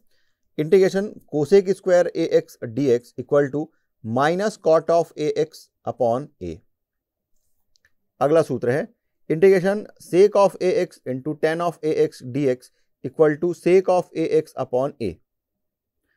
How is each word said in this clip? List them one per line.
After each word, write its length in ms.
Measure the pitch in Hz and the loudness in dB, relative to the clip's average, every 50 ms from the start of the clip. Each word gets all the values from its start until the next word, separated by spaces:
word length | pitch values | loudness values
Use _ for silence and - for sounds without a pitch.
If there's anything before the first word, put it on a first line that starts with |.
| _ _ _ _ _ _ _ _ _ _ _ - | _ _ _ _ _ _ _ _ _ _ _ -8
integration 500 | 151 160 180 190 190 185 180 196 202 214 - - - _ - | -2 2 2 4 4 2 0 -2 -6 -6 -10 -16 -14 _ -4
cosec 380 | 147 147 147 196 202 190 185 190 | -4 0 2 4 4 4 2 -2
square 340 | 185 - 190 180 175 175 - - | -4 0 2 2 2 2 2 -2
A 140 | - 165 - - 170 | -4 -2 0 0 0
X 180 | 165 - - _ - 123 110 | 0 -2 -8 _ -14 -10 -6
D 160 | 120 143 135 117 120 | -2 0 2 2 0
X 160 | - - _ | 0 -4 _
equal 320 | - 123 - 147 143 143 135 127 | -14 -6 -2 0 0 0 0 -2
to 100 | 143 156 - _ _ _ _ _ _ - | -6 -8 -10 _ _ _ _ _ _ -10
minus 540 | 110 113 127 139 160 175 185 202 220 208 - | -6 -2 0 0 0 0 -2 -4 -4 -6 -4
cot 320 | - 160 160 165 156 - | 0 2 2 2 2 2
of 220 | 165 170 160 - - | 0 0 0 -2 -6
A 160 | - 151 151 - - 156 | -6 -4 -4 -2 -2 -4
X 180 | 156 - - - _ _ _ _ | -4 -6 -14 -20 _ _ _ _
upon 420 | 117 117 - 127 117 117 127 147 151 _ - 90 | -10 -6 -2 0 0 0 -2 -4 -8 _ -14 -12
A। 120 | 87 80 - _ _ _ _ _ _ _ _ _ _ _ _ _ _ _ _ _ _ _ _ _ _ _ _ _ _ _ _ _ _ _ - | -12 -12 -14 _ _ _ _ _ _ _ _ _ _ _ _ _ _ _ _ _ _ _ _ _ _ _ _ _ _ _ _ _ _ _ -4
अगला 220 | 135 143 160 165 147 | -2 2 2 2 2
सूत्र 280 | - 135 110 - 120 | 0 -2 -4 -2 -2
है 160 | 123 151 208 - _ _ _ _ _ _ _ - | -2 -2 -4 -6 _ _ _ _ _ _ _ -6
integration 560 | 151 160 185 196 196 185 165 196 202 214 202 - - _ - - | -2 2 4 4 4 4 2 0 -2 -4 -6 -12 -18 _ -10 -2
sec 280 | - 175 202 208 - 208 202 | 2 4 4 4 4 4 2
of 160 | 185 - - | 2 2 0
A 160 | 170 185 175 - 185 | -2 0 0 0 -2
X 160 | - - - - | -4 -6 -10 -10
into 320 | 131 127 131 127 156 151 151 - | -10 -10 -8 -8 -8 -6 -2 -2
tan 240 | 156 160 165 175 170 | -2 -2 -2 -4 -4
of 80 | 156 - - | -6 -4 -4
A 160 | 156 156 - 151 151 | -2 0 0 0 -2
X 140 | - - - 127 120 | -2 -6 -14 -10 -6
D 120 | 139 147 131 127 127 | -2 -2 -2 -2 -2
X 120 | - - _ _ _ _ _ _ - | -6 -14 _ _ _ _ _ _ -14
equal 320 | 127 - - 156 156 151 147 | -8 -2 0 2 2 2 0
to 140 | - 180 170 | -4 -6 -6
sec 340 | - - - - 190 190 - | -4 0 2 2 2 2 2
of 220 | 180 180 170 - - | 0 0 -2 -4 -6
A 160 | 156 160 - - 156 156 | -6 -4 -2 0 -2 -2
X 200 | - - 120 131 | -4 -6 -10 -8
upon 280 | - - 123 131 147 - - | -4 -2 -2 -2 -4 -6 -8
A। 160 | 117 95 80 - _ _ _ _ _ _ _ _ _ _ _ _ _ _ _ _ _ _ _ | -8 -8 -8 -10 _ _ _ _ _ _ _ _ _ _ _ _ _ _ _ _ _ _ _